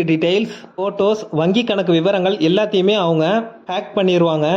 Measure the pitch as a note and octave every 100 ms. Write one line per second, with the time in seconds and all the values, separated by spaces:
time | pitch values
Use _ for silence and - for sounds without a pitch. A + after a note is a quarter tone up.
0 | F3 D#3+ E3 F#3+ A3+ - - - G3 G3+
1 | G3+ G#3+ - D#3 E3 G3 A#3 G3+ F3+ E3+
2 | E3+ G3 F#3 G#3 D#3 F#3 G#3+ G3+ F#3 G#3+
3 | E3+ E3 D#3+ A3 A3+ - - F#3 G3 G#3
4 | F#3+ F3 E3+ D#3 D3+